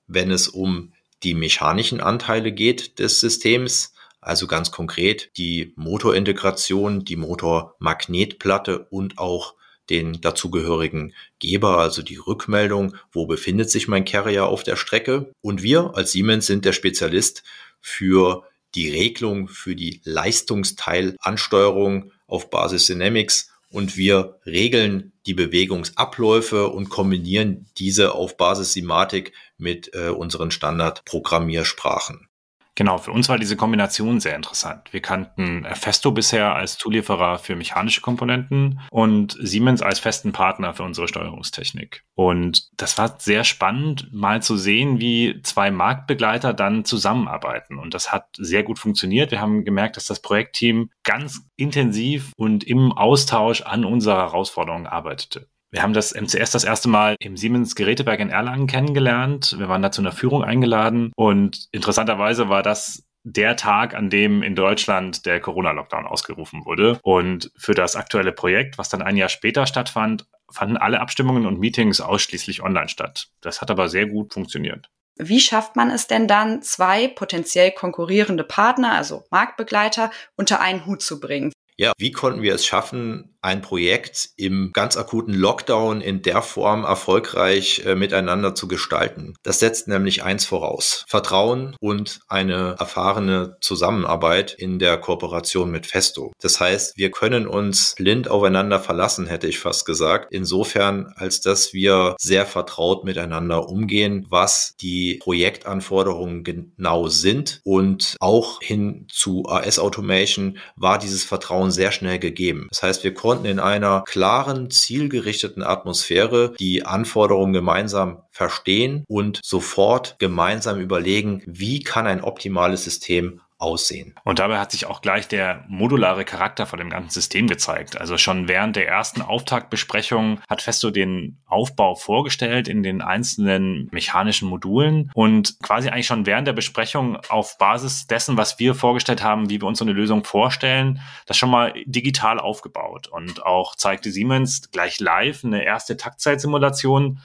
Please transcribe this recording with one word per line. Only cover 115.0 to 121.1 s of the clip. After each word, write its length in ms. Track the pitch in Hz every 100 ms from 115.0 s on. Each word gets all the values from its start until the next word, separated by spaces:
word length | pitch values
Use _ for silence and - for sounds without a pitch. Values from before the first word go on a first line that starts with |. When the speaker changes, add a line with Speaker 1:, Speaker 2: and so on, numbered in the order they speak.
| 143 127 104 107 101 95
Speaker 1:
Atmosphäre 960 | 92 95 87 85 - 85 113 120 120 120
die 240 | 92 90
Anforderungen 680 | - 98 117 110 104 98 95
gemeinsam 720 | 92 87 90 104 101 92 87 _
verstehen 720 | - 90 - - 101 131 147 143
und 320 | 104 104 101
sofort 760 | - 95 - - 101 123 - -
gemeinsam 600 | 95 87 87 107 110 101
überlegen, 640 | 92 90 87